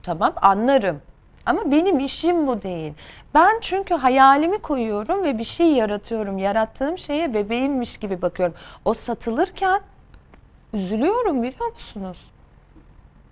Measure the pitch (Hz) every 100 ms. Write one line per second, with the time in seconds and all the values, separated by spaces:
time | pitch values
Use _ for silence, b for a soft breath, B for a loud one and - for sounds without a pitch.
0 | - 165 240 - 196 196 240 277 196 147
1 | - - _ - - 320 370 294 370 294
2 | 277 - 330 349 285 220 196 175 156 151
3 | B B - 294 339 453 - 381 381 330
4 | 254 269 269 277 330 415 - 269 226 202
5 | 214 392 339 226 226 - 339 269 214 208
6 | - 226 202 190 196 214 220 - 277 359
7 | - 294 330 214 202 233 277 269 240 -
8 | 202 180 180 - 175 165 B B - 226
9 | - 233 233 233 370 - 381 392 - -
10 | - - _ - - - _ 208 185 214
11 | 302 466 453 269 240 254 466 466 - 208
12 | 190 180 - _ _ _ _ - - -
13 | - _ _